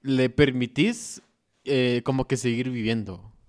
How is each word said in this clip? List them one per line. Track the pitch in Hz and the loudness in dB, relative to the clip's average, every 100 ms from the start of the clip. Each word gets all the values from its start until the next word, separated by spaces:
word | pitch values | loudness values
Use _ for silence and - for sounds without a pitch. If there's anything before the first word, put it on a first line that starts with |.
le | 135 131 127 | 0 2 2
permitís, | 123 143 127 123 131 196 233 - - _ _ _ _ | 4 4 4 -2 0 0 0 -12 -16 _ _ _ _
eh, | - 135 123 123 | -2 2 2 0
como | 120 131 127 | 0 -2 0
que | 127 | 0
seguir | 127 117 127 | 0 -2 -2
viviendo. | 120 110 113 98 90 - - | -2 -2 -2 -4 -12 -16 -20